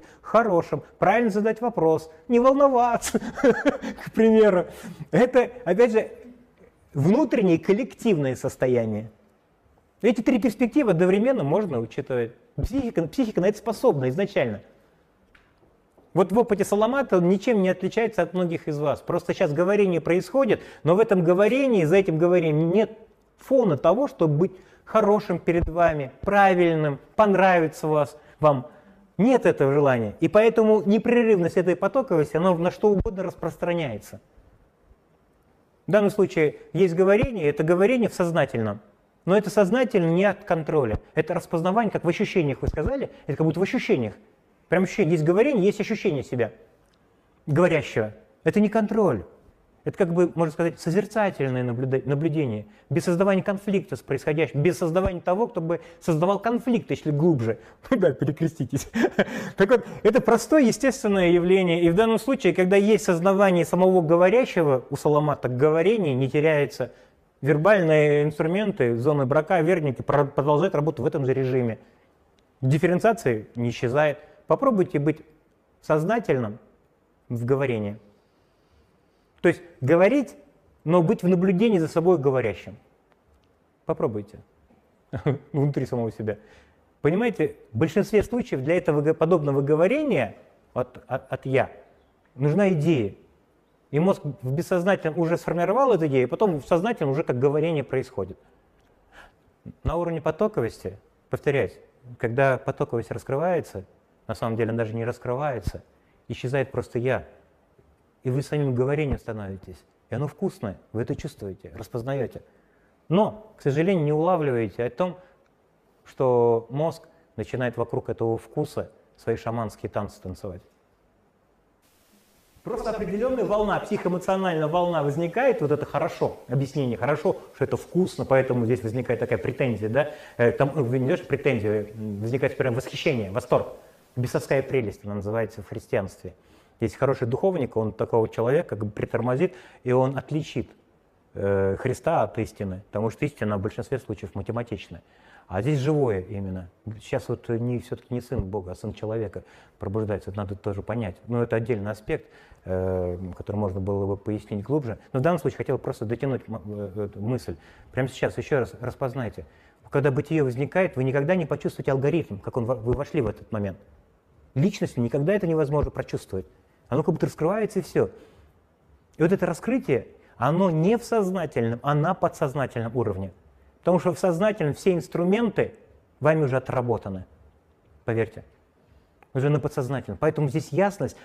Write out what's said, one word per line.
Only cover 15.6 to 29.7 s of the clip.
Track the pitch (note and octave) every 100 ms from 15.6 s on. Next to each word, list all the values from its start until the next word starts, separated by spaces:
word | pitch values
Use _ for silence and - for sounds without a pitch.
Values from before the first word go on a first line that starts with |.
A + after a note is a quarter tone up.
| _ _ _ _ _
Вот | E3 F#3+
в | G#3+
опыте | A#3 G3+
Саламата | F#3+ G3+ A3 C4+ C4 F#3
он | F3
ничем | G3 C4 G#3+
не | F#3
отличается | F3+ F#3 - A3+ G#3
от | E3+
многих | F#3 F3 E3 -
из | D3
вас. | D3 A#2
Просто | - E3+ -
сейчас | D#3+ F3
говорение | D3 F3+ G#3 G3 E3
происходит, | D#3+ F3 F3 C4+ B3 D3+ - -
но | D3 F#3
в |
этом | A3 F#3
говорении, | E3 F3+ G#3+ C4 C4+ G#3+
за | D3+ G3
этим | F#3+ D#3
говорением | F3 F3+ D#3+ D3+ E3
нет | G3 G#3+ - - _ _ _
фона | - C4 G#3+ C#3
того, | E3 G#3+ C#4+
чтобы | - E3 D3
быть | F#3+ - - -
хорошим | - A3 G3+ G#3 - E3+
перед | - E3+ E3
вами, | E3 E3+ D3+ C3 -
правильным, | - G3+ G3 F3+ E3+ D#3+ D3+ C#3 - -
понравится | G#3+ F#3 F#3+ F3 D#3+ - D#3
вас, | D3+ C#3+ - - -
вам. | D3+ C3+ - - - _ _ -
Нет | A3+ B3 F#3
этого | - C#3